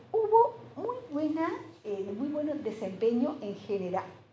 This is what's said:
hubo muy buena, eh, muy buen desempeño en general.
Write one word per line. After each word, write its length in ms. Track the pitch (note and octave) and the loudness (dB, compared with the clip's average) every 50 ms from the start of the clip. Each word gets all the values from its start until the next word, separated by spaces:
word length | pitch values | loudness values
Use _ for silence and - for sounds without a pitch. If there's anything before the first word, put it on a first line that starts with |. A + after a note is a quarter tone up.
| - - | -8 -2
hubo 440 | - A4 A4 G4+ A4 A4+ A#4+ C#5 A#4+ - - - - | 0 2 4 8 8 8 8 6 2 -4 -14 -14 -10
muy 200 | - - A#4 B4 B4+ B4 - | -6 -6 -4 -4 -6 -6 -6
buena, 380 | D4 C#4+ D#4 D4+ D#4 D#4+ D#4+ F4 F#4+ B4 - - - - - | -2 -2 0 0 0 0 0 -2 -2 -6 -8 -14 -18 -12 -8
eh, 280 | G#3+ G3+ F#3+ G3 G3 G#3 A3 | -6 -4 -4 -4 -4 -4 -4
muy 100 | C#4 D4 | -4 -2
buen 340 | D4+ D4 D4 D#4 D4 - | -2 -2 -2 -2 -2 -4
desempeño 760 | - A3 G#3 - G#3 F#3+ F#3+ - A3 A3+ A#3+ A#3+ C4 D4+ D4+ - | -4 -6 -6 -4 -6 -6 -2 0 2 4 4 4 2 2 0 -2
en 140 | G#3+ G3+ G3 | -6 -8 -8
general. 480 | - - - G3+ G3 F#3 F3 F3+ F#3 - - - - - - | -8 -6 -4 -2 -2 -2 -2 -2 -2 -2 -4 -10 -18 -20 -20